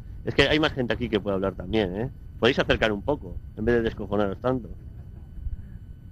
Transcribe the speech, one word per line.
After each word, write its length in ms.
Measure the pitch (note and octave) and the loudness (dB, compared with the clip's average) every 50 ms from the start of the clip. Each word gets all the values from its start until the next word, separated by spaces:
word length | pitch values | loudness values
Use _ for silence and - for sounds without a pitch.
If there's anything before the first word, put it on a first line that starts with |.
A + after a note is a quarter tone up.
| - - - - - | -14 -12 -12 -6 -6
Es 100 | - - | 0 4
que 80 | - | 4
hay 180 | C#3 B2+ D3 D3+ | 6 6 6 4
más 120 | D#3 D3 | 4 2
gente 200 | - C#3 B2 A2 | 2 0 0 0
aquí 160 | A2+ F#2+ B2 G#2+ | 0 -2 0 2
que 120 | G#2 G2+ | 2 2
puede 140 | F#2 G#2 G2 | 2 2 0
hablar 200 | F#2+ G2 G2 F#2 | 2 2 0 0
también, 420 | F#2+ F2 F#2 G#2+ A2 G#2 F2+ F2+ | -2 -4 0 2 2 2 2 0
¿eh? 140 | G2+ A#2+ C3 - - - - - - | -2 -4 -4 -6 -10 -14 -14 0 4
Podéis 200 | A2+ A#2+ C#3+ - | 4 6 6 4
acercar 340 | D3+ - C3 - A#2+ A2 | 4 2 4 4 4 2
un 100 | G#2 G#2 | 2 0
poco, 340 | G2+ B2+ D3 - G2 F2+ F2 - - - - | 0 -2 -2 -2 -4 -8 -10 -10 -10 -10 -8
en 80 | - G#2+ | -2 2
vez 120 | A#2 A#2+ | 4 4
de 60 | A#2 | 4
descojonaros 560 | A2+ A2 G2+ - G#2 F#2 G2+ G2+ G#2 G2 F#2+ - | 2 0 -2 -4 -4 0 2 2 2 2 0 0
tanto. 300 | - B2+ C3 B2+ G#2 E2+ - - - - - - - - - - - - - - - - - - - - - - - - - - - - | 0 0 0 0 -2 -8 -12 -12 -12 -12 -12 -12 -14 -14 -14 -14 -14 -12 -12 -8 -6 -6 -6 -6 -8 -10 -12 -12 -12 -14 -14 -14 -16 -16